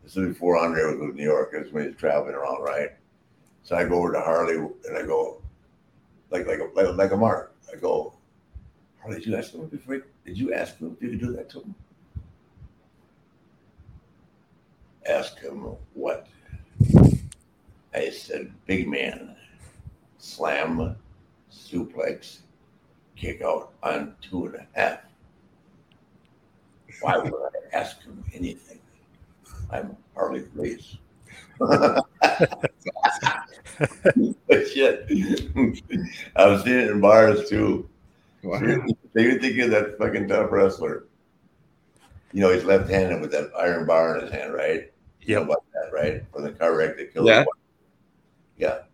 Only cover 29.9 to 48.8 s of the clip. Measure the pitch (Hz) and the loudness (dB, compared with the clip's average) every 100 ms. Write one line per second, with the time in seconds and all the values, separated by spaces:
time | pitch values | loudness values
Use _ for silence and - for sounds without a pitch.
29.9 | - _ - 78 65 - - - - - | -16 _ -6 -4 -4 -10 -8 -8 -8 -16
30.9 | - _ _ - - - - 127 143 143 | -20 _ _ -20 -20 -20 -4 2 4 4
31.9 | 135 - _ - - 170 - - _ - | 2 -4 _ 0 2 0 0 -8 _ -12
32.9 | - - - - - - - - - 147 | 0 0 2 -2 -2 -10 -20 -20 -4 -4
33.9 | - 185 - 240 - - 143 - 139 131 | 2 2 4 0 -2 4 4 4 2 2
34.9 | 107 - - 190 - - 143 123 - - | 2 -2 -2 0 -2 -2 0 0 0 -8
35.9 | 175 180 - - - 101 101 113 127 110 | -6 -6 -12 -6 6 6 6 2 2 2
36.9 | 104 101 110 110 101 - 104 107 - - | 4 8 10 10 6 0 0 2 0 -6
37.9 | _ _ _ _ _ 95 92 113 127 123 | _ _ _ _ _ -8 -2 0 0 -2
38.9 | 113 - 113 120 123 131 117 117 107 104 | -6 -2 4 4 4 0 0 2 2 0
39.9 | - 101 104 98 101 - 98 98 - 78 | -2 -2 -2 0 2 2 4 4 2 -6
40.9 | - - _ _ _ _ _ _ _ _ | -6 -12 _ _ _ _ _ _ _ _
41.9 | _ _ - _ 98 92 92 - 98 - | _ _ -20 _ 2 4 4 4 4 4
42.9 | 95 92 80 76 73 73 - 90 85 80 | 0 2 -2 -4 -4 -4 -2 -2 0 2
43.9 | 80 82 78 - 71 69 73 76 82 - | 2 2 -2 -6 -8 -8 -4 -2 -2 -6
44.9 | _ - _ - 104 78 - _ - 76 | _ -20 _ -2 -2 0 -2 _ -10 -6
45.9 | 76 76 76 - 71 73 73 82 80 80 | -2 -2 -4 -10 -10 -10 -2 0 2 0
46.9 | - - - 113 110 147 - _ _ _ | -2 -10 4 6 6 4 -4 _ _ _
47.9 | _ _ _ _ _ _ _ 80 76 | _ _ _ _ _ _ _ -4 -4